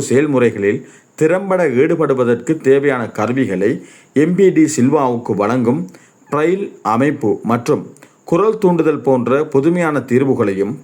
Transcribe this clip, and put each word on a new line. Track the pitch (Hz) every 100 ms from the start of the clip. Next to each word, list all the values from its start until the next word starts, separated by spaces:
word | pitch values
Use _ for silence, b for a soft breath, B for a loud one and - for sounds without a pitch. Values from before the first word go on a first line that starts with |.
| -
செயல்முறைகளில் | 123 151 131 120 107 101 123 - B B -
திறம்பட | 156 180 196 185 165 120
ஈடுபடுவதற்கு | 160 165 143 127 120 120 135 160 131
தேவையான | 139 139 127 110 -
கருவிகளை | 110 131 113 92 104 170 B B B 131
எம் | 160 180
பி | 196 156
டி | 156 -
சில்வாவுக்கு | 131 151 131 117 - 101
வழங்கும் | 104 127 120 147 180 B B B -
பிரெயில் | 143 160 190 202 - 104 113
அமைப்பு | 147 - 107 98 -
மற்றும் | 139 120 120 82 - b b -
குரல் | 170 214 220
தூண்டுதல் | 185 170 156 147 139
போன்ற | 131 117 139 151 139
புதுமையான | 147 175 165 143 120
தீர்வுகளையும் | 120 139 120 104 95 101 147